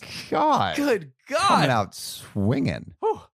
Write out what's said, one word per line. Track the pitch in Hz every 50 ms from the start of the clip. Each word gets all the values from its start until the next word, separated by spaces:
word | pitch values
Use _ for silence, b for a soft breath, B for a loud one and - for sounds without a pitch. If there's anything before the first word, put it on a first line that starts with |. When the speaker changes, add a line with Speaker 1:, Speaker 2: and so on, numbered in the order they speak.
| - - - - - -
Speaker 1:
God. | - 311 302 311 277 - 101 92 -
Speaker 2:
Good | - 285 285 233 190 156 135 - _ _ -
God. | 262 320
Speaker 1:
Coming | 381 392 339 262 202 139
out | 123 110 98 - -
swinging. | - - - - - - - - 101 98 104 135 277 269 - 73 55 - - - _
Speaker 2:
Whew. | - 440 427 - - -